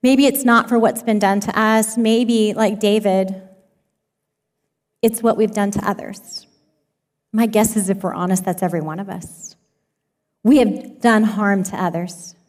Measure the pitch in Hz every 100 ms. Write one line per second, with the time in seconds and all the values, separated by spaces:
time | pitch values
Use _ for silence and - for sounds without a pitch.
0 | 247 262 277 269 254 233 233 240 220 -
1 | - 214 196 196 202 - 220 220 220 -
2 | 220 226 240 233 214 214 220 214 208 208
3 | 214 190 190 190 - _ _ _ _ _
4 | _ _ _ _ _ _ _ _ _ _
5 | 233 226 226 - 214 214 202 202 - 202
6 | - 202 - - _ _ _ _ _ _
7 | _ _ _ 214 226 214 220 220 185 196
8 | 185 - 180 185 185 180 180 170 156 160
9 | 196 180 160 - - - _ _ _ _
10 | _ _ _ _ 214 285 226 196 - -
11 | 233 220 214 196 208 196 185 - 180 170
12 | 180 - - _